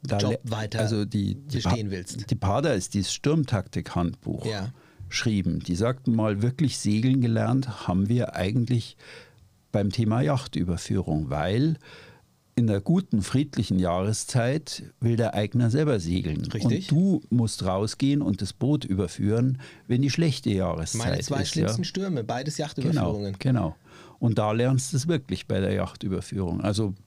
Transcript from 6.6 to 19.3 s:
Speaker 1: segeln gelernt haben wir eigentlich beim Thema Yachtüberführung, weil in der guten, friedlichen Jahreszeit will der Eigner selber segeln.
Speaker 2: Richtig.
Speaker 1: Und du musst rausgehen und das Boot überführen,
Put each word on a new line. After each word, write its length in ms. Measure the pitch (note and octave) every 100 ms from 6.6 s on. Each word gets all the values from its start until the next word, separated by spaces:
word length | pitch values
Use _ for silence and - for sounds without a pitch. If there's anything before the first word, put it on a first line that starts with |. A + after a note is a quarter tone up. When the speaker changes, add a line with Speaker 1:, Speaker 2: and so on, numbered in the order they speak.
| C#3+ -
Speaker 1:
segeln 440 | G#2 G#2+ B2+ C3
gelernt 680 | B2 A2+ A2 C3 C3 G#2 -
haben 220 | F2+ G2+
wir 260 | A#2+ A2+ -
eigentlich 640 | F#2 A2+ A#2 B2 - - - - - - - _ _
beim 200 | G#2+ G2+
Thema 300 | F#2+ G#2+ A2
Yachtüberführung, 1080 | D3 C3+ - - F2 E2+ - G#2 F2 D#2 D2
weil 480 | C#2+ E2+ A2 D#3 D#3+ - - - - _ _ _ -
in 100 | A#2
der 120 | G2
guten, 420 | - F3 F#3+ A2+
friedlichen 580 | F#2 C3 D3 - A2 F#2
Jahreszeit 1040 | F2+ F2+ G2 A2 - B2 A#2 D3 - - - -
will 160 | A2+ A#2
der 160 | A2+
Eigner 360 | - G#2+ A#2+ A#2+
selber 300 | B2+ D3+ A#2
segeln. 460 | E2 F#2 F2+ D2+ -
Speaker 2:
Richtig. 360 | A2+ A2+ C#3 F#3+
Speaker 1:
Und 80 | D3
du 240 | G3 F3+ -
musst 360 | A#2+ A2 - F#2
rausgehen 560 | F#2 G#2+ - C3+ C#3+
und 200 | - F#2+
das 120 | G2
Boot 320 | - B2 D3 -
überführen, 720 | F#2+ F2 - G2+